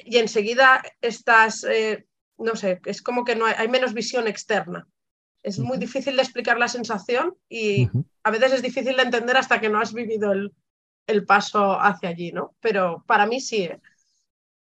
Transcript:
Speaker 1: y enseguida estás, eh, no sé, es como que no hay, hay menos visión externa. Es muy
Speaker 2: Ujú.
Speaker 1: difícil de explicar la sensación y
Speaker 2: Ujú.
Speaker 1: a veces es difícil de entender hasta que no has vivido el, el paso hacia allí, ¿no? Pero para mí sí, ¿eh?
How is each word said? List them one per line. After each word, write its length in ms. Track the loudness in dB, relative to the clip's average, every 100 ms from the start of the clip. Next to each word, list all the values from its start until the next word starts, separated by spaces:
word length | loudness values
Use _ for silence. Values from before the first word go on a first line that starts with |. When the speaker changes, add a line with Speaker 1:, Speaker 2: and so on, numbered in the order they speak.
| 0
Speaker 1:
y 140 | 2
enseguida 640 | 2 0 0 4 6 6 0 -6
estás, 640 | -6 -2 4 4 4 0 -2
eh, 420 | 0 0 -4 _ _ _ -8
no 180 | -6 -2
sé, 260 | -2 -4 -6
es 160 | -8
como 220 | -4 -2 -2
que 100 | 0
no 100 | 0
hay, 80 | 0
hay 100 | 0
menos 240 | 0 0
visión 340 | -4 -4 -2 -2
externa. 600 | -4 -2 -2 -2 -10 -14 _ _ _ _ _
Es 160 | -8 -4
muy 180 | -4 -4
Speaker 2:
Ujú. 20 |
Speaker 1:
difícil 360 | -4 -6 -2 0
de 60 |
explicar 360 | 0 -2 -2 0
la 100 | 0
sensación 680 | -4 -6 -6 -2 -2 -2 -6 -12
y 440 | -4 0 2 0
Speaker 2:
Ujú. 120 | 0 -6 _
Speaker 1:
a 80 | -2
veces 220 | 2 2
es 80 | 2
difícil 340 | -2 -2 0 0
de 60 |
entender 340 | 2 0 2 0
hasta 240 | 2 0
que 80 | 0
no 100 | 0
has 120 | -2
vivido 380 | -6 -6 -2 0
el, 200 | -2 -4 -12 _ _ _ _ -2
el 180 | 0 4
paso 540 | 2 2 0 2 2
hacia 280 | 2 0 -6
allí, 220 | -6 -8
¿no? 220 | -8 -8 _
Pero 420 | -2 0 0 -2 0
para 200 | 2 2
mí 140 | 0
sí, 220 | -4 -4 -4
¿eh? 160 | -6 _ _ _ _ _ _ _ _ _